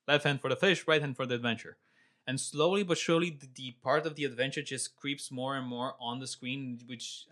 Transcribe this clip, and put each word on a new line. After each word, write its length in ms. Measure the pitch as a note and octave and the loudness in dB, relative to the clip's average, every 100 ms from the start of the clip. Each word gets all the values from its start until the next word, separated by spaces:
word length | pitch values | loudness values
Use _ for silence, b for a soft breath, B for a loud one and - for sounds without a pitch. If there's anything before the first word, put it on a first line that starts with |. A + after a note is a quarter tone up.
| - | 2
left 180 | C#3+ D3 | 4 4
hand 160 | C#3 | 0
for 80 | C3 | 0
the 60 | B2+ | 4
fish, 280 | F#3+ E3 - | 4 4 4
right 140 | D#3 | 4
hand 140 | C#3+ B2 | 2 -2
for 100 | C3 | -2
the 80 | B2 | 0
adventure. 420 | A#2+ A2+ D#2+ - _ _ _ _ - | 0 -2 -4 -18 _ _ _ _ -6
And 120 | C3+ | -4
slowly 440 | - D3 D#3+ G3 | -2 2 4 4
but 140 | F#3+ E3 | 2 0
surely, 320 | - E3 F3 | 4 2 2
the, 180 | D3 C3+ - | -4 -14 -14
the 160 | C3 - | -12 -6
part 240 | B2+ D3 D#3 | 0 2 0
of 100 | D3+ | -2
the 100 | C#3 | -2
adventure 360 | A#2 C3 C#3+ | 0 -2 -2
just 340 | - C3+ - - | -4 -4 -6 -6
creeps 360 | C#3+ C#3 - | -6 -6 -6
more 240 | C3 C3 C#3 | -6 -4 -4
and 100 | B2+ | -4
more 300 | A#2+ B2+ - | -4 -4 -4
on 200 | A#2+ B2 | -6 -6
the 80 | C3 | -6
screen, 540 | - B2+ C3+ C3 A#2+ A#2+ | -8 -6 -6 -6 -8 -10
which, 400 | B2 - - - | -12 -10 -12 -16